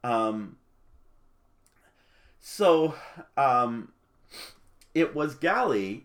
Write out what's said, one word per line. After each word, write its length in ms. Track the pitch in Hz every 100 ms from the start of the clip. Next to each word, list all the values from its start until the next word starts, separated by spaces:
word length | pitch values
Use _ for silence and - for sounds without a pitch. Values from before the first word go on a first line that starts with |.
Um, 520 | 123 117 110 107 101 - _ _ _ - _ _ _ _ _ _ _ _ _ _ _ _ _ _
so, 540 | - - 196 160 156 - - - - -
um, 560 | 135 127 120 117 - _ _ _ _ - - - _ _ _
it 200 | 160 160
was 200 | 147 151
Ghaly 680 | 127 165 220 233 113 95 113